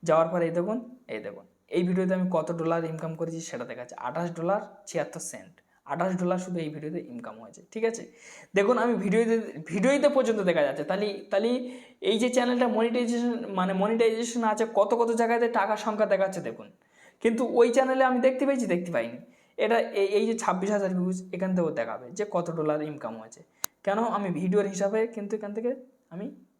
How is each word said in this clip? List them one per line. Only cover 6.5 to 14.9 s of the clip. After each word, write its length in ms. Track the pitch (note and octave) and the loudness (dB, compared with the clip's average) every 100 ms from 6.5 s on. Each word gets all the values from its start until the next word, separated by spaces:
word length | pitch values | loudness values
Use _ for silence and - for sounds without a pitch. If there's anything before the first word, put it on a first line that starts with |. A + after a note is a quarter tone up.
| F3 D#3 | -4 -6
এই 40 | D3 | -6
ভিডিওতে 240 | D3+ E3+ - | -8 -8 -8
ইনকাম 220 | - A2+ - | -12 -12 -14
হয়েছে। 200 | G#3 - - | -18 -20 -14
ঠিক 100 | A3 A3+ | -2 -2
আছে, 140 | A3+ - - - - - F#3+ | -2 -12 -20 -20 -20 -2 2
দেখুন, 180 | G3+ B3 | 4 4
আমি 100 | A#3 A3 | 4 2
ভিডিওতে, 320 | F#3+ G#3 A#3 A3+ A3 - D#3+ | 2 2 4 2 0 -12 -6
ভিডিওতে 380 | F3 A3+ C#4 C#4+ C4 | 0 4 6 4 4
পর্যন্ত 240 | A3+ G#3+ F#3 | 2 2 2
দেখা 140 | E3 C#3+ | 4 2
যাচ্ছে। 160 | C#3 D3 | 0 -2
তাহলে, 180 | F#3+ G#3+ - - | -2 -2 -4 -2
তাহলে 180 | G3 A3+ B3 B3 - - _ - | 0 2 0 -4 -12 -20 _ 0
এই 80 | G#3+ | 2
যে 60 | A#3+ B3 | 2 2
চ্যানেলটা 320 | B3 B3 B3 A3 | 2 2 2 2
মনিটাইজেশন, 580 | A#3 A#3+ A#3+ A#3+ A#3+ A#3 G#3+ F#3+ | 2 2 0 0 0 -2 -4 -2
মানে 140 | F#3 F#3+ | 0 2
মনিটাইজেশন 600 | G3+ A3+ A3+ A3 A#3 A#3+ A3+ | 2 4 4 2 -4 0 0
আছে, 120 | G#3+ A3+ A3+ | 2 0 2
কত 140 | - | 2